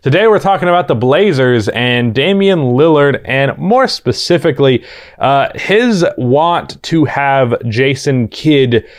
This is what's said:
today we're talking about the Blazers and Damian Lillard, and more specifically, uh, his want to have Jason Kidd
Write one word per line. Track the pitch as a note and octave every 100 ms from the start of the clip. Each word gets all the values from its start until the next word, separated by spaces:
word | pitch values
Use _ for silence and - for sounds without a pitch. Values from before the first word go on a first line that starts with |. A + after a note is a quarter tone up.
today | C#3 D#3 A3
we're | G3+
talking | F#3+ F#3 F3
about | F3 F3
the | B2
Blazers | B2 D3+ G#3 C3+ B2+ A#2+ G#2
and | A2+ B2 A#2+ A#2+ A2
Damian | D#3 G3 G3 F3+
Lillard, | C3 B2 E3 D3+ C#3+ - -
and | C3+ C#3 -
more | E3+ B3 B3+
specifically, | - - - - E3+ E3+ C3+ C3+ B2 - - - -
uh, | C3 C#3 -
his | - - G3+ B3 G3 E3+ -
want | B2 C#3 E3 E3+ D3+ -
to | - E3 C#3+
have | - C#3 C3+ B2 A#2 A#2+
Jason | A2 C3+ C3+ C#3+ C3 A2+
Kidd | - D#3 D3 B2+ A#2 -